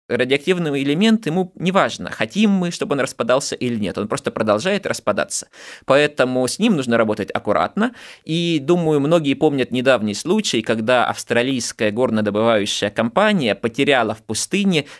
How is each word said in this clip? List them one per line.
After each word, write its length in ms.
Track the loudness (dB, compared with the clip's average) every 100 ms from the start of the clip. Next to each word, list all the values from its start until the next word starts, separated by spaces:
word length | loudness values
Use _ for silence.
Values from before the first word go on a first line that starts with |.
| -6
радиоактивный 760 | -2 0 0 0 -2 -2 -2
элемент, 440 | -2 2 2 2 0
ему 260 | -2 -4
неважно, 560 | -4 0 2 0 -2 -10
хотим 400 | -6 -4 2 2
мы, 220 | 2 0
чтобы 220 | -4 -4
он 60 | -2
распадался 540 | -2 -4 0 0 0
или 220 | -4 -4 -2
нет, 220 | -4 -4
он 100 | -4
просто 240 | -4 -4
продолжает 520 | -4 0 0 0 -2
распадаться. 640 | -4 -4 -2 -2 -2 -6 -10 -18 -20 -10
Поэтому 640 | 2 2 2 2 0 0 -2
с 100 | 0
ним 160 | 2
нужно 240 | 2 2 2
работать 320 | 2 0 -4
аккуратно, 640 | -4 0 0 0 -2 -4 -4 -20 -16
и, 340 | -6 -2 0 -2
думаю, 380 | 2 2 2 2
многие 360 | 2 2 2
помнят 360 | 2 2 2 -2
недавний 440 | 0 2 2 2
случай, 460 | -4 -2 -2 0 -2
когда 460 | 0 0 2 2 2
австралийская 840 | -4 -2 0 0 -2 -6 -2 -2
горнодобывающая 1000 | 0 0 2 0 2 2 2 0 -2 -4
компания 640 | -2 0 2 2 2 0
потеряла 600 | 0 -2 0 2 2 2
в 100 | -4
пустыне 600 | -6 -6 -2 0 2 0 -2